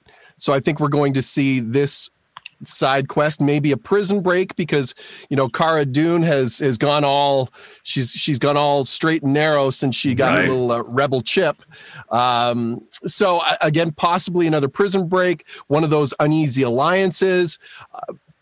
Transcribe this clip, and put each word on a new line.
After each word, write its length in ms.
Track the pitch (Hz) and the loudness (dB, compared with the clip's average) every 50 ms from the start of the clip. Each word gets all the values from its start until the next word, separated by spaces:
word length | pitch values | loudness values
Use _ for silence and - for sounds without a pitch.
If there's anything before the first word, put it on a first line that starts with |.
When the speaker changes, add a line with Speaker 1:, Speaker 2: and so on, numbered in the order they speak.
| _ _ _ - - - _ - | _ _ _ -20 -20 -20 _ -6
Speaker 1:
So 140 | - - 139 | -2 0 0
I 60 | 139 | 0
think 200 | - 175 151 151 | 0 0 -2 0
we're 80 | 151 143 | 0 0
going 260 | 143 143 143 139 135 | 2 2 2 2 2
to 80 | 135 | 0
see 380 | 127 - - 151 139 135 131 127 | 0 0 0 0 0 0 0 0
this 500 | 117 110 120 139 143 139 - - - - - _ _ _ _ - - - - _ - | -2 -2 0 0 0 2 0 0 -2 -4 -8 _ _ _ _ -20 -20 -20 -20 _ -6
side 440 | - - - 156 135 139 139 139 139 | -4 -2 0 0 2 0 0 -2 -2
quest, 320 | - 151 147 156 151 - | -2 0 0 0 0 0
maybe 320 | 147 143 147 151 147 151 | 0 0 2 2 0 0
a 60 | 135 117 | -2 -2
prison 420 | - - 196 208 208 175 202 208 | -2 0 0 0 2 0 0 0
break, 340 | 170 180 180 180 190 185 - | 0 0 0 0 0 -2 -4
because, 400 | - 175 151 156 147 131 - - - - - - - - - | -6 -4 -2 0 0 0 -2 -4 -8 -14 -20 -20 -20 -10 -4
you 80 | 147 135 | -2 0
know, 100 | 135 123 | 0 0
Cara 380 | - - 170 160 160 156 147 | 0 0 0 2 2 2 0
Dune 380 | 139 123 147 160 170 170 170 165 | 0 0 0 2 2 2 2 2
has, 340 | 170 147 139 131 120 - - | 2 2 2 2 0 0 0
has 220 | 151 135 123 110 | 0 0 0 0
gone 240 | 143 143 147 151 147 | 0 0 2 2 2
all, 460 | 139 139 143 143 143 139 135 127 - - - - - - - - | 2 2 2 2 2 2 0 -2 -4 -8 -14 -20 -20 -20 -14 -10
she's, 260 | - - 143 123 117 - | -6 -4 -2 -2 -2 -4
she's 260 | - - - 147 117 | -4 -2 -2 -2 0
gone 180 | 143 143 143 143 | 0 0 2 2
all 260 | 147 143 143 143 135 | 2 2 2 0 0
straight 380 | - - - - 160 160 165 | 0 -2 0 0 0 0 0
and 100 | - 135 | 0 0
narrow 380 | 139 147 156 160 151 143 139 135 | 0 2 2 2 2 2 2 0
since 260 | 127 - - 135 120 | 0 0 0 0 -2
she 200 | - - 139 123 | 0 -2 -2 0
got 240 | 117 135 131 87 90 | 0 0 2 2 2
Speaker 2:
Right. 100 | - 135 | 0 0
Speaker 1:
a 20 | |
little, 200 | 131 127 123 120 | 0 0 0 -2
uh, 100 | 117 120 | -2 -2
rebel 400 | 113 - 120 135 139 143 135 131 | -4 -4 -2 -2 0 0 0 -2
chip. 400 | 113 - - 185 190 156 - - - _ - - - - - - - - | -2 0 0 0 0 0 -2 -4 -10 _ -20 -20 -20 -20 -20 -20 -10 -4
Um, 720 | - 120 123 127 120 120 120 120 120 120 117 117 120 - - - - - - | -2 0 0 2 2 0 0 0 0 -2 -2 -4 -6 -8 -10 -12 -14 -8 -4
so, 360 | - - - 208 185 175 170 | -2 0 2 2 2 2 0
uh, 160 | 160 151 - - | 0 -2 -2 0
again, 300 | 175 156 151 165 165 165 | 0 0 2 0 0 -2
possibly 560 | 151 - - 165 170 185 - - 175 180 170 160 | -2 -2 -2 0 0 0 -2 -2 0 0 0 2
another 200 | 156 151 139 135 | 2 0 0 -2
prison 380 | - - 202 202 180 196 180 165 | 0 0 0 0 0 0 0 0
break, 380 | 185 185 180 180 175 156 - - - - - - | 0 0 2 0 0 -4 -6 -14 -20 -20 -6 -2
one 160 | 139 156 165 | 0 0 2
of 80 | 156 | 2
those 240 | 156 151 147 131 - - | 2 2 2 0 0 0
uneasy 440 | 147 147 156 160 156 143 117 127 131 | 0 2 2 2 0 0 0 0 0
alliances. 960 | 120 117 123 143 165 180 190 190 185 - - 190 190 185 180 180 165 - - - - - - - - - | 0 0 0 0 2 2 2 2 0 0 2 2 2 2 2 0 0 -2 -6 -10 -16 -20 -20 -20 -20 -18
Uh, 200 | - - - - - _ _ _ _ | -16 -14 -14 -16 -18 _ _ _ _